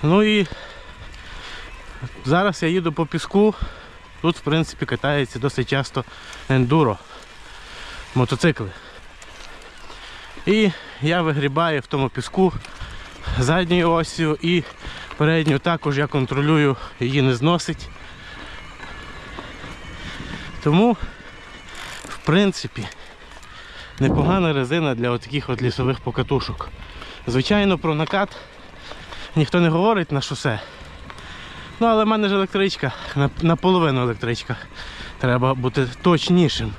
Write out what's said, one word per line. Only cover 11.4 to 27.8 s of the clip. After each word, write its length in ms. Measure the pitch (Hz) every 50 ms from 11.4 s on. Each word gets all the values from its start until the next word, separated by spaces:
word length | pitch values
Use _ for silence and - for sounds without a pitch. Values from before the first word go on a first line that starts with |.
| 139 143 135 160 165 165 156 143
в 40 | -
тому 240 | - - 143 135 123
піску 440 | - - - - - - 190 180 - 110 - - - - - - - - - - - - - - - -
задньою 520 | 127 123 160 180 180 165 175 180 170 170
осью 460 | 170 165 165 - - - 165 156 151 143
і 220 | - 170 175 175 151 - - - - - - - - - - -
передню 420 | 151 151 165 165 156 151 139 139
також 380 | - 175 170 160 - 151 143 139
я 100 | 147 143
контролюю, 680 | - 143 131 120 135 135 143 147 160 156 147 139 131 - - - - -
її 220 | 123 120 135 143
не 140 | 131 135 127
зносить. 540 | 117 127 156 175 170 - - 160 - - - - - - - - - - - - - - - - - - - - - - - - - - - - - - - - - - - - - - - - - - - - - - - - - - - - - - - - - -
Тому, 340 | 151 147 175 214 240 226 - - - - - - - - - - - - - - - - - - - - - - -
в 100 | - - -
принципі, 600 | - 151 190 202 196 180 - - 120 - - 104 92 - - - - - - - - - - - - - - - - - - - - - -
непогана 540 | 131 139 - 143 147 160 180 190 180 165 151
резина 420 | 139 131 120 147 170 160 147 127
для 140 | 117 120 123
отаких 400 | 120 117 - 110 127 143 - -
от 120 | 127 113
лісових 380 | 127 127 117 - 131 123 131 -
покатушок. 680 | - 127 117 - - - 139 131 - - - - - - - - - - - - - - - - - -
Звичайно, 500 | 117 131 135 - 208 208 202 196 185
про 180 | 156